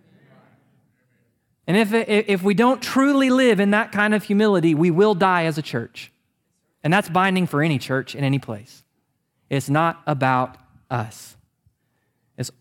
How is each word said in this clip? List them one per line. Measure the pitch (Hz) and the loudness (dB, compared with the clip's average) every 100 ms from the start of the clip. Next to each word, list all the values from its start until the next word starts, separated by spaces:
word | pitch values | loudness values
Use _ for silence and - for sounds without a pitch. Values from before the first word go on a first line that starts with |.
| _ _ _ _ _ _ _ _ _ _ _ _ _ _ _ _ - | _ _ _ _ _ _ _ _ _ _ _ _ _ _ _ _ -2
And | 190 | 0
if, | 208 | 2
if | 226 220 208 214 196 | 0 0 0 0 0
we | 190 196 | 0 2
don't | 240 262 | 2 0
truly | - 262 277 277 262 | -2 0 2 2 2
live | 254 254 196 | 4 4 2
in | 202 | 2
that | 208 226 | 0 -2
kind | 202 214 214 | -2 0 0
of | |
humility, | 202 202 214 190 165 | 0 0 2 2 2
we | 147 175 | 2 2
will | 160 214 | 4 2
die | 175 190 180 165 | 2 0 0 -2
as | 151 | -4
a | |
church. | - 120 117 - - _ _ _ _ _ _ _ | -6 -8 -8 -14 -20 _ _ _ _ _ _ _
And | 147 | -2
that's | 196 196 | 0 0
binding | 175 190 185 175 | 0 0 0 -2
for | 143 | 0
any | 160 135 | 0 -2
church | - 131 - | -4 -6 -6
in | 123 | -4
any | 139 135 | -2 -2
place. | - 104 110 - _ _ _ _ _ _ - | -4 -12 -14 -20 _ _ _ _ _ _ -8
It's | 139 139 | -6 -2
not | 147 165 160 - | 0 0 -4 -6
about | 143 131 127 127 - _ _ - | -2 0 0 -2 -10 _ _ -8
us. | 123 104 - - - _ _ _ _ _ _ _ _ _ - | -8 -8 -14 -20 -20 _ _ _ _ _ _ _ _ _ -12
It's | 127 - | -12 -4